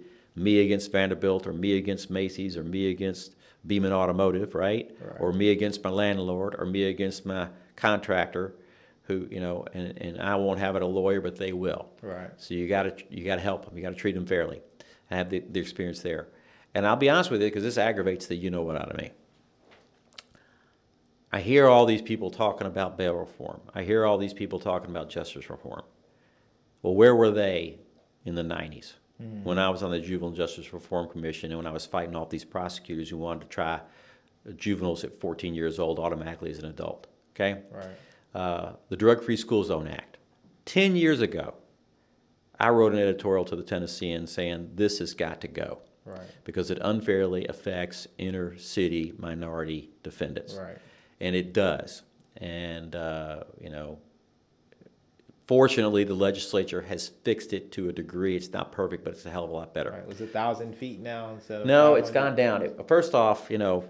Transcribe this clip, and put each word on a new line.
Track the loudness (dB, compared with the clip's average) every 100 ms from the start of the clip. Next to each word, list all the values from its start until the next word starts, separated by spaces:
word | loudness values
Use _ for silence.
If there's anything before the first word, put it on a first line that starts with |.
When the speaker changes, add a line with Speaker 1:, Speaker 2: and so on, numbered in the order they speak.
| -16 -20 _ -2
Speaker 1:
me | 4 6
against | 6 2 0
Vanderbilt, | 2 2 2 2 2 -2
or |
me | -2 2 2
against | 0 -4 -4
Macy's, | -4 -4 -4 -8 -6
or |
me | -6 -2 0
against | 0 -4 -6 -12 _ _ _ -2
Beaman | 0 2
Automotive, | 4 2 4 4 2 -2
right? | 0 0 0 -4 -14
Speaker 2:
Right. | -14 -2
Speaker 1:
Or | 0
me | 4 4
against | 4 2 -2
my | -2
landlord, | 2 2 2 -2 -2 -4 -4
or | -2
me | 0
against | 0 0 -4 -4 -6
my | -4 -6 -10 -20
contractor, | 0 2 2 2 0 0 -2 -6 -10 -20 _ _ _
who, | -6 -4 -4
you | -6
know, | -6 -6 -8
and, | -10 -10 -10
and | -12 -6
I | -2 0
won't | 2 0
have | 0 0
it |
a | 0
lawyer, | 2 2 0
but | -2 -6
they | -6
will. | -4 -4 -4 -8 -14
Speaker 2:
Right. | -12 -12 -12 -16
Speaker 1:
So | -8
you | -4 0
gotta, | 0 0 -4 -14
you | -8
gotta | -4 -2
help | 0 -4 -6
'em. | -10
You |
gotta | -10 -4
treat | -2 -2
'em | 0
fairly. | 0 0 -6 -16 -20 -20 -20 -6
I | -4
have | -2
the, | -4
the | -4 -6
experience | -4 -6 -6 -6
there. | -6 -6 -8 -18 _ -20 _
And | 2 4
I'll | 6
be | 6
honest | 4 2
with | 2
you, | 2
'cause | 0
this | -2 2
aggravates | 2 2 0 -2 -4
the | -4
you-know-what | -4 -2 -2 -4
out | -6
of | -8
me. | -10 -12 _ _ _ _ _ -20 _ _ _ -20 -20 _ _ _ _ _ _ _ _ _ _
I | -4
hear | 4 8 10
all | 10 8
these | 4
people | 0 -4 -4
talking | 0 0 0 -4
about | -2 -4 -2
bail | -2
reform. | -2 -6 -12 -14 -14 -12
I | -6
hear | 0 4
all | 4 2
these | 0
people | -6 -6 -4
talking | -2 -4 -4
about | -10 -8
justice | -8 -10 -12 -14
reform. | -14 -14 -14 -16 _ _ _ _ _ _ _ _ _
Well, | 2
where | 10 10 10
were | 6
they | 6 2 0 -4 -12 -20 _ _ _
in | -6
the | -4
nineties? | -4 -6 -8 -14 -20 -20 _ -18
Speaker 2:
Mm. | -14 -8
Speaker 1:
when | -2 2
I | 2
was | 0
on | -2
the | -4
Juvenile | -4 -6 -4
Justice | -4 -4 -6 -14
Reform | -14 -6 -4 -4
Commission | -6 -8 -8 -8
and | -8
when | -8
I |
was | -8 -6
fighting | -4 -4
off | -6 -6
these | -8
prosecutors | -8 -6 -6 -8 -10 -10 -8
who | -8
wanted | -6 -8
to | -8
try | -4 -4 -4 -8 -20 -20 _ _ _ -18 -6
juveniles | -4 -2 -2 -2
at | -6
fourteen | -8 -6 -4 -6
years | -2 -2 0
old | -2 0
automatically | -2 -4 -8 -10 -10
as | -10
an | -12
adult, | -10 -10 -10 -16 _ _
okay? | -2 -2 -2 -10
Speaker 2:
Right. | -16 -16 -16 -20 _ _
Speaker 1:
Uh, | -6 -4 -4 -6 -12 -10
the | 4
Drug | 6 6
Free | 4 -2
School | 2 2
Zone | 2 -2 -4
Act. | -10 -14 -20 _ _ _ _ -2
Ten | 4 4 6
years | 4 4
ago, | 0 -2 -8 -12 _ _ _ _ _ _ _ _ _ 2
I | 6
wrote | 8 6
an | 6
editorial | 2 2 2 2 0
to | -6
the |
Tennessean | -4 -4 -4 -6 -4 -4 -6
saying, | -4 -4 -4 -6
"This | 0 0 0
has | -6
got | -4 -6 -6
to | -10
go." | -8 -8 -10 -16 _
Speaker 2:
Right. | -16 -16 -16 -18
Speaker 1:
Because | -8 -4 -4
it | -2
unfairly | -2 0 2 2 2 0 -4
affects | -8 -6 -6 -6 -10 -16 -8
inner | -6 -4 -6 -10
city | -6 0 0 0 -4 -8
minority | -10 -8 -6 -6 -6 -6 -10 -16
defendants. | -12 -8 -6 -6 -10
Speaker 2:
Right. | -12 -14 -16 -20 -20 _ -6
Speaker 1:
And | 0
it | 0 0
does. | 2 2 2 -6 -14 -20 _ _ -14
And, | -10 -8 -8 -10 -10
uh, | -8 -6 -6 -8 -12 -14 -16
you | -14
know, | -12 -12 -14 _ _ _ _ _ _ _ _ -20 _ _ _ _ _ 2
Fortunately, | 6 6 4 4 4
the | 2
legislature | 2 2 0 -2 0 0 -4
has | -6 -8 -10 -4
fixed | -2 -2 -4
it | -8 -8
to | -8 -6
a |
degree. | -6 -8 -2 -2
It's | -2 -4
not | -8 -6
perfect, | -4 -4 -6
but | -10
it's | -12 -10
a |
hell | -8
of | -6
a |
lot | -8 -8
better. | -6 -6
Speaker 2:
Right. | -8
It | -12
was | -12
a | -6
thousand | -2 -2 -2 -6 -10
feet | -12 -10
now | -10 -10 -10
instead | -12 -10 -4
of | 4
Speaker 1:
No, | 8 10
it's | 8 4
Speaker 2:
five | 2
hundred? | 2
Speaker 1:
gone | 4
down. | 2 2
It, | -2 -2 4
first | 4 6
off, | 6 6 4 0
you | 0
know, | 2 0